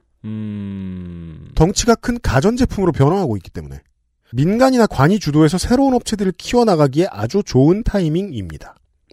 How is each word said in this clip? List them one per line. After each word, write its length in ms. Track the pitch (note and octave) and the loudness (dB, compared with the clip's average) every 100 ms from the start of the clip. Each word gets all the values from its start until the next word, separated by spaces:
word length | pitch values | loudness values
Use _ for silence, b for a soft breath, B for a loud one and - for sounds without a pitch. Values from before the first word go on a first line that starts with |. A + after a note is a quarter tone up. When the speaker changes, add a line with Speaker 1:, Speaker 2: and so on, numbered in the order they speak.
| _ _ | _ _
Speaker 1:
음. 1200 | A2 G#2+ G#2+ G#2 G2+ G2 F#2+ F#2 F2 F2 E2 - - | -12 -10 -8 -10 -10 -10 -10 -10 -12 -14 -14 -16 -4
Speaker 2:
덩치가 400 | - D#3+ G3+ - | 2 2 2 0
큰 240 | A3+ - A#3+ | 0 -2 -6
가전제품으로 720 | - B2 E3+ A#3+ B3+ - F#3 | -2 0 2 2 0 0 0
변화하고 440 | - C#3 G3 E3 G#2 | 2 2 2 -2 -6
있기 140 | - | -10
때문에 300 | F2 D2+ C#2 - _ _ _ _ | -14 -14 -16 -20 _ _ _ _
민간이나 540 | A2+ D#3 A3 C4 B3+ G#3+ | -2 0 2 4 4 2
관이 320 | - C#3 G#3 | 2 2 2
주도해서 400 | D3+ D3 D#3 F3+ | 0 2 4 2
새로운 360 | - B3+ C#4 | 0 2 2
업체들을 380 | B3 - G3 G3 - | 0 -2 -4 -4 -4
키워나가기에 680 | - A#3+ A#3 E3 D3 C3 F#3 | -2 2 4 4 2 2 -2
아주 320 | G2 A2 G3 | -2 -4 -2
좋은 380 | - B2 C#3 G3 | 0 2 4 2
타이밍입니다. 920 | A3+ G3+ E3 D#3+ G3+ B2 F2+ D#2 - - _ _ _ | 0 -2 0 -2 -4 -8 -10 -12 -18 -20 _ _ _